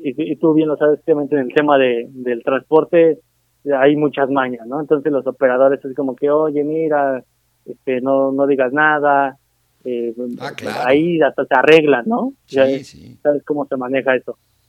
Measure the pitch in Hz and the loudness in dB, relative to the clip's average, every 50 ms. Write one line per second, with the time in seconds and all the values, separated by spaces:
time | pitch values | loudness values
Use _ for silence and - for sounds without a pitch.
0 | - 143 123 139 156 175 151 - - 160 156 156 156 156 147 - 151 151 151 - | -8 -8 -6 -6 -6 -6 -4 -2 0 2 2 2 2 0 0 0 2 2 0 0
1 | - - 156 147 143 139 151 143 131 123 - 151 147 151 143 135 135 127 120 117 | 0 0 0 0 -2 -2 -2 -2 -2 0 0 0 2 4 4 4 4 2 0 -2
2 | 120 135 135 127 123 123 120 113 - 143 135 127 127 - 156 156 151 - - 170 | -4 -8 -12 -10 -6 -6 -6 -4 -2 -2 -4 -4 0 2 2 2 2 4 4 4
3 | 165 160 151 151 _ _ _ _ _ _ _ _ - 139 143 131 131 147 151 147 | 4 4 2 0 _ _ _ _ _ _ _ _ -6 -2 0 2 4 4 4 2
4 | 151 143 131 143 139 127 139 139 131 127 123 117 113 117 131 151 151 139 156 143 | 0 -2 0 -2 -2 0 0 -2 -2 -2 -6 -10 -10 -10 -8 -6 -4 -2 -2 -2
5 | 135 147 143 131 123 131 123 - 139 127 123 127 135 135 139 131 - 135 127 143 | 0 -2 -2 -2 -4 -6 -4 -2 0 0 2 4 2 2 2 0 -6 -8 -8 -6
6 | 143 131 123 - 147 143 147 151 156 156 143 147 143 147 156 160 165 156 151 143 | -6 -6 -4 -2 -2 0 0 0 0 0 -2 -2 -4 -4 -4 -4 -2 -2 0 0
7 | 139 135 131 127 - _ _ _ _ _ _ _ _ - 120 _ - 135 131 123 | 0 -2 -4 -6 -8 _ _ _ _ _ _ _ _ -20 -20 _ -6 -4 -4 -2
8 | 123 135 135 139 135 135 135 135 139 139 143 131 131 123 131 151 151 156 151 147 | 0 0 0 0 0 0 0 0 0 0 2 0 0 0 0 2 2 2 2 2
9 | 143 143 143 139 139 135 127 _ _ _ _ _ _ _ _ _ - 127 123 120 | 2 2 2 2 2 0 -4 _ _ _ _ _ _ _ _ _ -10 -8 -6 -4
10 | 117 117 113 120 123 123 120 - 123 143 156 - - - 107 - 123 127 135 151 | -6 -6 -6 -8 -10 -10 -10 -10 -12 -12 -12 -10 -10 -8 -6 -2 0 2 2 2
11 | 160 175 175 156 151 131 - - 139 - 143 127 127 147 156 165 151 147 135 120 | 2 2 0 2 2 0 0 -2 -4 0 0 2 4 6 6 6 6 4 2 0
12 | 113 113 117 170 220 269 269 _ _ - - 135 135 131 139 139 135 - - - | 0 -2 -2 -2 -4 -6 -8 _ _ -4 0 2 2 2 0 -2 -8 -12 -20 -20
13 | 82 120 120 - - 147 147 139 - - 151 147 139 - 143 127 127 123 135 135 | -20 -20 -12 -4 -2 -2 -2 -2 -2 -6 -6 -6 -6 -6 -6 -8 -6 -4 -4 -2
14 | 117 131 131 123 - - 120 _ _ _ _ _ _ | 0 0 -2 -2 -2 -8 -16 _ _ _ _ _ _